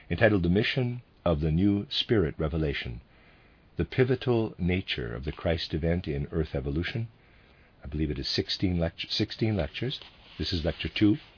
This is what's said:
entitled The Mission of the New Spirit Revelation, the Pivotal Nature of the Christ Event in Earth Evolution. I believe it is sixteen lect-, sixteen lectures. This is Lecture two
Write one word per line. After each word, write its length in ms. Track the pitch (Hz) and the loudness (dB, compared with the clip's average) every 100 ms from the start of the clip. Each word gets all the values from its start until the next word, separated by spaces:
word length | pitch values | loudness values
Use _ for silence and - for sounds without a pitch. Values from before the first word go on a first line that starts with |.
| - | -6
entitled 340 | 85 113 101 | 4 4 6
The 60 | 87 | 4
Mission 540 | 90 120 - 123 120 - _ | 4 2 0 -2 -4 -12 _
of 200 | - 78 | 0 2
the 80 | 78 | 2
New 340 | 78 101 101 104 | 4 4 4 0
Spirit 440 | - - 113 80 - | -4 0 2 2 0
Revelation, 640 | 78 80 78 69 60 58 - - - - - - - - | -2 0 0 -2 -6 -10 -14 -20 -20 -20 -20 -20 -20 -4
the 80 | |
Pivotal 680 | 165 - 127 127 - 120 110 - | -2 2 2 2 2 0 0 -2
Nature 580 | 87 90 - - 60 | 0 0 -2 -6 -6
of 120 | 57 67 | -6 -8
the 60 | |
Christ 420 | - 90 82 - | -4 0 0 -2
Event 340 | 82 80 87 85 | -2 0 0 -2
in 200 | 71 71 | -4 -2
Earth 220 | 82 76 | -2 -2
Evolution. 540 | 69 67 71 76 - 113 - - - - - - _ | -2 -2 -2 -2 -4 -6 -10 -20 -20 -20 -20 -20 _
I 40 | - | -10
believe 220 | 78 78 | -2 -2
it 80 | 67 | -2
is 80 | 67 | -4
sixteen 520 | - - - 95 90 | -4 -4 -2 0 0
lect-, 340 | 82 - - | 0 -4 -8
sixteen 420 | - 107 - 110 | -4 -4 -2 0
lectures. 460 | 104 76 - 120 - - - - - | 0 -2 -4 -6 -6 -12 -20 -20 -8
This 120 | 80 | -4
is 140 | 90 | -2
Lecture 240 | 80 - - | -2 -2 -6
two 300 | - 107 123 - | 2 4 4 -2